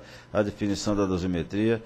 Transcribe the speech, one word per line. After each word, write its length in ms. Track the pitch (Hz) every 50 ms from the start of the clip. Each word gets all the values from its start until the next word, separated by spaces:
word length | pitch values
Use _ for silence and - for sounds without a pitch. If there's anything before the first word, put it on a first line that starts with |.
| - - - - - -
a 120 | - 104 107
definição 520 | 101 98 - 107 101 95 92 - 104 104
da 120 | 101 101
dosimetria, 760 | 92 92 87 87 92 90 85 78 - 92 101 110 113 117 113 113